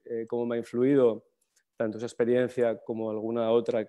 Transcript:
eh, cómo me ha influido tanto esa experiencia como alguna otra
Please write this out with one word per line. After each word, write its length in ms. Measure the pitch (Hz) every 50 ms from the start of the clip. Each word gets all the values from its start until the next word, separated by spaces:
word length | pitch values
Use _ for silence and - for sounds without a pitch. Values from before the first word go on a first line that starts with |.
| -
eh, 220 | - 117 113 113
cómo 180 | 113 123 120 120
me 120 | 120 120
ha 20 | 117
influido 680 | 113 - - 120 123 135 143 135 127 117 107 110 - _ _ _ _ _ _ _ _ _ _ -
tanto 180 | 120 110 104
esa 100 | 110 120
experiencia 680 | 117 - - 120 117 123 123 127 117 - 127 120 117 110 98 -
como 240 | - 117 110 110 110
alguna 440 | 107 107 107 110 117 117 113 113
otra 320 | 113 120 117 123 120 113 104